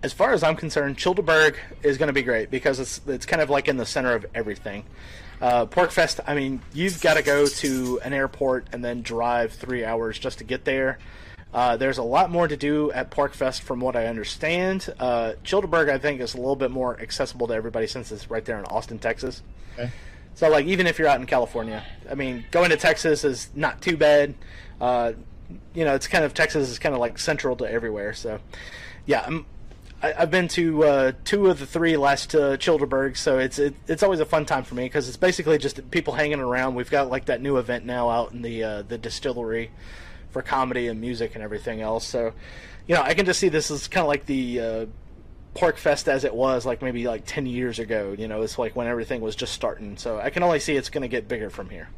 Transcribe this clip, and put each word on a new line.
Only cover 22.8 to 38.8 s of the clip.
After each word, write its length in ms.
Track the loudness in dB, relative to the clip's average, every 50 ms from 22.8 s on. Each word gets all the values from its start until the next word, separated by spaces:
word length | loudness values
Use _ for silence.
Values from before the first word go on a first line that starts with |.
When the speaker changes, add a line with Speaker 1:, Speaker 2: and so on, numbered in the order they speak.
| 6 4 4 4 4 2 2 4 2
Speaker 1:
is 260 | 0 0 0 -8 -10 -4
not 260 | -2 -2 -2 -2 -2
too 160 | -2 -2 2
bad. 380 | 6 8 8 10 8 8 6 0 -10 -14 -16 -16 -16 -16 -16 -8 -2
Uh, 320 | 0 2 2 4 2 0 -2 -4 -12 -16 -16 -16 -14 -14 -14 -14 -16 -10 -2
you 120 | 0 2
know, 100 | 2 2
it's 120 | 2 0
kind 160 | 0 2 2 2
of, 80 | 2 2
Texas 360 | 2 0 2 2 0 0 0
is 80 | -4
kind 160 | -2 -2 0 0
of, 60 | 2
like, 180 | 0 -2 -2
central 380 | -4 -2 -2 -2 0 0 -2 -2
to 160 | -2 -2 -2
everywhere. 420 | -2 -2 -2 -2 -4 -4 -6 -6 -6
So, 260 | -6 -6 -6 -6 -8 -10 -14 -16 -14 -14 -14 -14 -14 -16 -16 -16 -14 0
yeah, 180 | 0 2 2 2
I'm, 200 | -2 -6 -6 -6 -10 -16 -16 -16 -16 -16 -18 -18 -18 -10 -4
I, 120 | -2 -2 2
I've 180 | 2 2 4
been 160 | 4 2 2 2
to, 340 | 2 2 2 2 4 6 6
uh, 280 | 8 8 8 6 4 2 0 -2
two 240 | 0 2 6 6
of 120 | 6 6 4
the 60 | -2
three 320 | -4 -2 2 4 4 4
last, 380 | 4 4 4 4 2 0 2 4
uh, 200 | 4 6 6 2
Childerberg, 600 | 2 4 4 4 4 4 2 2 2 2 0 -2
so 220 | -2 2 2 4 4
it's, 180 | 2 0 2
it, 160 | 2 0 0 0 -4 -4
it's 160 | -4 0 2 4
always 160 | 4 4 4
a 60 | 2
fun 200 | 2 2 0 2
time 180 | 2 0 -2 -2
for 120 | -4 -6
me 120 | -4 -4 0
'cause 180 | 0 -2 -2
it's 100 | -2 -2
basically 400 | 2 2 2 2 2 2 2 2
just 320 | 4 2 -2 -4 -4 -12 -2
people 220 | -2 -2 -2 0 0
hanging 260 | 0 0 0 0 -2
around. 360 | 0 0 0 2 0 0 0
We've 140 | -2 -2 0
got, 180 | 2 2 2 2
like, 160 | 0 -4 0
that 160 | -2 -2 0
new 160 | 0 0 0
event 260 | 0 2 0 -4 -4 -4
now 240 | -4 -2 0 2 2
out 220 | 2 2 0 -2
in 100 | -6 -8 -8
the, 200 | -6 -4 -4 -4
uh, 180 | -2 -4 -6